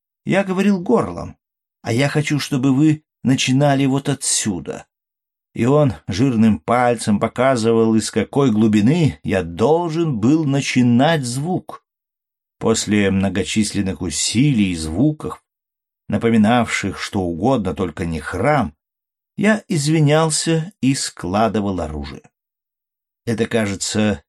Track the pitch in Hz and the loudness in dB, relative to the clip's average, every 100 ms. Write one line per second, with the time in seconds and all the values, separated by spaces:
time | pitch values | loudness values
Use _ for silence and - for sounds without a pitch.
0 | _ _ - 180 196 185 202 196 185 226 | _ _ -2 -2 0 0 0 0 0 0
1 | 101 85 - - _ _ _ _ - 117 | 0 -6 -12 -14 _ _ _ _ -4 0
2 | 139 151 151 147 - 139 135 131 156 151 | 0 0 -2 -2 -2 0 2 4 4 2
3 | _ _ 117 131 - 131 147 135 139 135 | _ _ 0 0 2 2 2 2 2 0
4 | 131 135 - - 113 90 - - - _ | -2 -4 -4 -4 -2 -6 -6 -12 -14 _
5 | _ _ _ _ _ - 117 147 143 101 | _ _ _ _ _ -4 2 4 2 -2
6 | - 95 139 117 110 107 - 120 123 117 | -6 -2 0 4 4 2 0 2 2 0
7 | - 101 113 - 131 135 110 113 113 110 | 0 0 0 0 0 2 2 2 4 2
8 | 107 - 104 139 139 107 113 107 104 170 | 0 -4 -2 0 2 4 4 4 4 4
9 | 151 - - 95 85 85 117 165 175 160 | 2 0 -4 -4 -4 -2 2 2 0 -2
10 | 165 117 107 156 156 139 135 - 123 120 | -2 0 2 2 2 -2 -2 2 4 4
11 | 135 165 123 127 156 180 - - _ _ | 4 0 -2 -6 -4 -6 -8 -20 _ _
12 | _ _ _ _ _ - 104 110 - 104 | _ _ _ _ _ -6 -2 -2 0 2
13 | 98 95 98 92 90 110 104 95 95 85 | 2 2 0 -2 -4 -2 -2 -2 -4 -4
14 | 90 76 - 107 147 123 98 85 80 82 | -6 -4 -2 2 2 2 0 -2 -6 0
15 | 147 151 69 - _ _ _ _ _ _ | 0 0 -8 -12 _ _ _ _ _ _
16 | - 104 117 113 107 123 110 - 98 87 | -6 -2 2 4 4 4 0 -2 -6 -6
17 | - 104 90 82 107 135 95 82 90 - | -6 -4 -4 -2 0 0 -2 -4 -6 -4
18 | 87 82 - 90 120 151 92 - _ _ | -6 -6 -8 -4 0 0 -2 -8 _ _
19 | _ _ _ - 202 208 - 175 143 160 | _ _ _ -2 0 0 -2 -2 0 2
20 | 147 151 160 156 - 165 160 - 127 135 | 4 4 2 -2 -2 -2 -2 -4 -2 0
21 | - - 87 98 113 104 101 92 78 76 | -4 -10 -4 0 0 0 -4 -4 -6 -8
22 | 69 69 - _ _ _ _ _ _ _ | -12 -14 -20 _ _ _ _ _ _ _
23 | _ _ - 110 113 117 104 95 - 107 | _ _ -6 -4 -2 -2 -2 -4 -4 -2
24 | 107 101 | 0 -2